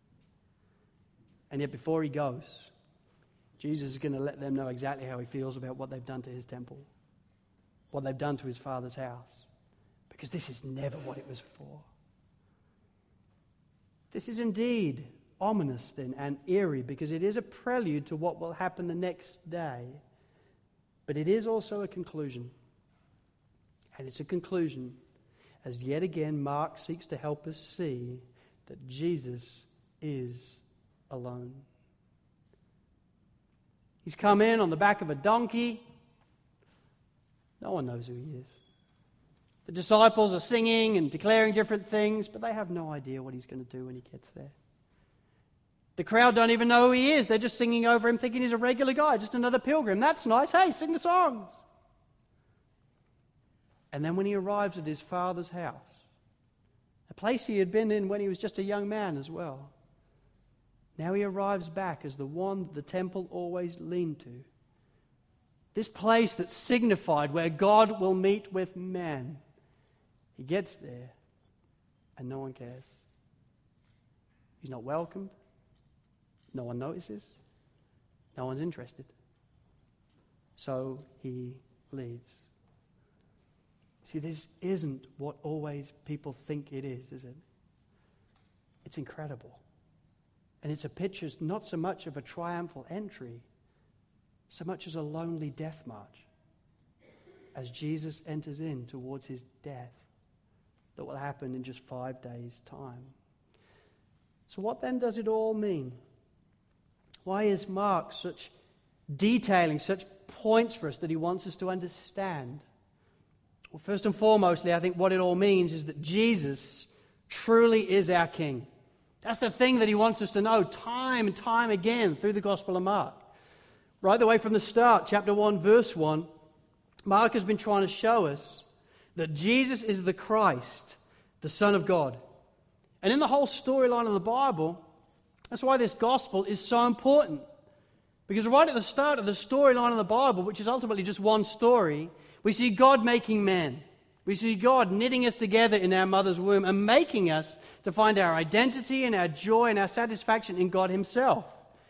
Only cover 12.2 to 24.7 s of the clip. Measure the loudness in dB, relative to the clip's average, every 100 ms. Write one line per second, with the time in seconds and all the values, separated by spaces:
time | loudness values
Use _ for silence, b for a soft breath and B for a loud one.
12.2 | _ _ _ _ _ _ _ _ _ _
13.2 | _ _ _ _ _ _ _ _ _ -14
14.2 | -10 -6 -4 -2 -2 0 -2 -4 -10 -20
15.2 | _ -6 -2 0 -2 -4 -12 -14 -12 -8
16.2 | -8 -8 -2 0 0 -2 -6 -8 -6 -4
17.2 | -2 -4 -8 -10 -4 -2 -2 -4 -6 -6
18.2 | -6 -6 -10 -6 -6 -6 -8 -6 -6 -8
19.2 | -14 -20 -12 -8 -8 -10 -14 -18 _ _
20.2 | _ _ _ _ _ _ _ _ -8 -4
21.2 | 0 0 0 -4 -4 -8 -8 -10 -12 -10
22.2 | -10 -10 -14 -18 _ _ _ _ _ _
23.2 | _ _ _ _ _ _ _ -18 -14 -12
24.2 | -8 -8 -4 -4 -4